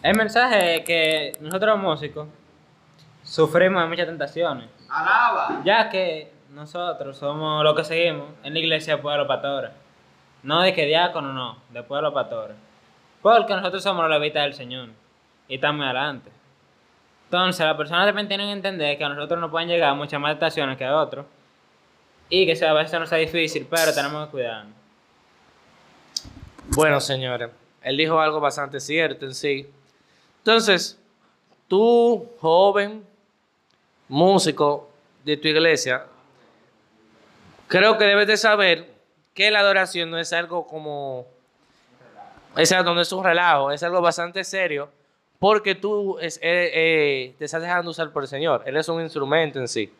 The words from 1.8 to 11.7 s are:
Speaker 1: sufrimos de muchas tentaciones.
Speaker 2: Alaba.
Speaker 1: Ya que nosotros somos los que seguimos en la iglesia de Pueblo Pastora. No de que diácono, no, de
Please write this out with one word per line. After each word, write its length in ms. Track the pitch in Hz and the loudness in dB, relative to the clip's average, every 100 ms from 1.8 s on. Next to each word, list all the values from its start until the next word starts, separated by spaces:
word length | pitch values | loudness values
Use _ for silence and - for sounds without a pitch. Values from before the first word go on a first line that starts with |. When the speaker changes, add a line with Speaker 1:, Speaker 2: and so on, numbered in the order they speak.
| 190 151 143 151 151 - _ _ _ _ _ _ _ _ | 0 -4 -6 -12 -14 -20 _ _ _ _ _ _ _ _
Speaker 1:
sufrimos 580 | - - 156 165 185 190 | -8 0 2 4 4 4
de 40 | 165 | -2
muchas 180 | 170 170 | -2 -4
tentaciones. 640 | 165 143 160 170 131 113 - - | -4 -8 -2 -4 -4 -12 -20 -10
Speaker 2:
Alaba. 720 | 143 180 - 240 - - - | -4 0 2 2 0 -4 -2
Speaker 1:
Ya 260 | 151 226 220 | 2 2 2
que 420 | 190 180 156 151 _ _ | -2 -4 -6 -12 _ _
nosotros 680 | 143 151 175 175 160 135 135 | -20 -12 -8 -6 -6 -10 -8
somos 460 | 143 151 156 151 | -6 -4 -2 2
los 120 | 151 151 | 2 2
que 80 | |
seguimos 460 | 160 165 170 151 147 - | 0 0 0 -2 -10 -16
en 100 | 139 | -8
la 60 | 156 | -4
iglesia 360 | 165 156 156 147 | -2 -2 -2 -4
de 60 | |
Pueblo 260 | 147 147 143 | -2 -2 0
Pastora. 460 | 127 143 139 120 - _ _ _ _ _ _ | -2 -2 -6 -8 -14 _ _ _ _ _ _
No 180 | 131 160 | -2 2
de 120 | 185 | 2
que 120 | 170 147 | 2 0
diácono, 480 | 160 180 175 139 | 2 2 -2 -8
no, 240 | 131 123 110 | -8 -10 -12
de 140 | _ | _